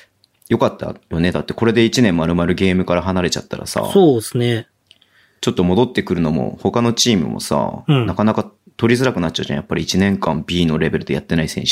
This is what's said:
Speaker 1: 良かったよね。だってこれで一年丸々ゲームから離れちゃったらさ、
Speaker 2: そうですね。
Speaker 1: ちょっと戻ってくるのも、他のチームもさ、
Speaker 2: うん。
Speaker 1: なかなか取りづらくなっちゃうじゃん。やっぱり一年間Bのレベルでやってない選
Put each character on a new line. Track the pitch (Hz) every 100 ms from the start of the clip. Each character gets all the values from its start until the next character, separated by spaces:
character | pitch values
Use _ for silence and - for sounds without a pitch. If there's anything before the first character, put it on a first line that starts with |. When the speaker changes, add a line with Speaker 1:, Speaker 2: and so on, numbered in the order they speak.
| - _ _ _ -
Speaker 1:
良 | 117
か | 120
っ | -
た | - - _
よ | 82
ね。 | 87
だ | 76
っ |
て | -
こ | -
れ | 113
で | 113
一 | 113 120
年 | 113 85
丸 | 82
々 | 87 87
ゲ | 90 95
ー | 92
ム |
か | 90 87
ら |
離 | 87 92
れ | 87
ち | -
ゃ |
っ |
た | - -
ら | -
さ、 | 107 -
Speaker 2:
そ | 202 170
う | 120
で |
す | - 123
ね。 | 120 113 - _ _ _ _ _ _ _
Speaker 1:
ち | -
ょ |
っ |
と | -
戻 | 90 92
っ | 127
て | -
く | -
る | 87
の | 80
も、 | 78 57 -
他 | 98 120
の | 117
チ | 117 123
ー | 101
ム | 73
も | -
さ、 | - 71 50 - -
Speaker 2:
う |
ん。 | 139 113
Speaker 1:
な |
か | -
な | 107
か | - - _ _ -
取 | 113 123
り |
づ | 135
ら |
く | 98
な | 82
っ |
ち | -
ゃ |
う | -
じ |
ゃ | 71
ん。 |
や |
っ | -
ぱ | 80
り |
一 | 82 90
年 | 98 98
間 | 82 78
B | 80 87 82
の | 80
レ | 80
ベ | 78
ル |
で | -
や | 69
っ |
て | - 82
な |
い | 78
選 | - 64